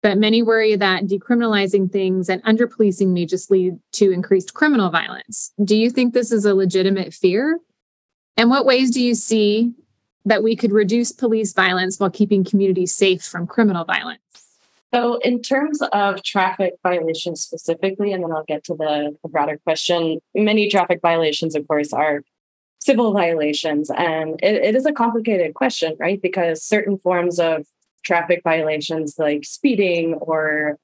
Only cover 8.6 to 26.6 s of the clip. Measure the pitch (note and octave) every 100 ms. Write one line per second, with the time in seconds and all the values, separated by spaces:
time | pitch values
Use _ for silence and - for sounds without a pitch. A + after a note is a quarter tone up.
8.6 | C4 B3+ C4 B3+ A#3+ A3+ - A3 G#3 G#3
9.6 | A#3+ A#3 _ _ _ _ G3 G#3+ A3 A3+
10.6 | A#3 G#3 G3+ A#3 A#3+ - A#3+ A3 G#3 -
11.6 | F#3 F#3 F#3 F#3+ F#3+ - G3+ G3+ F#3 G3
12.6 | G3 F#3 F3+ - G3 F#3 - F3 F3 -
13.6 | A3 F3 E3+ - E2 D#2 _ - _ _
14.6 | _ _ _ B3 A#3+ A#3+ A#3+ B3 A#3+ C4+
15.6 | D4+ D4 C#4 G#3 G3+ G3 - G#3 F#3 F3+
16.6 | F#3+ - F3+ F3+ D#3+ D#3+ F3 D#3 - E3
17.6 | - E3 G3 F#3+ G#3 F#3 E3 D#3+ D#3 D3+
18.6 | - D#3+ D#3 D3+ D3 D3 E3 D#3+ D3 D3+
19.6 | - D#3+ - F3 E3 D#3 _ - G#3 G#3+
20.6 | G#3 G3+ F3+ F3 F3 E3 D#3+ D3 E3 D3+
21.6 | C#3+ D3+ D3 A#2+ D3+ D3 - _ _ _
22.6 | _ _ - A#3+ A3+ G3+ E3+ E3 D3+ D3
23.6 | D#3+ D3 D3+ - E3+ D#3+ D#3+ D#3+ G3 G#3+
24.6 | G#3 A#3 C#4+ D4 A#3 A3+ A3 G3 D#3+ D#3+
25.6 | C4 - D#3+ D#3+ D#3+ G3 F#3 F#3 E3+ D#3+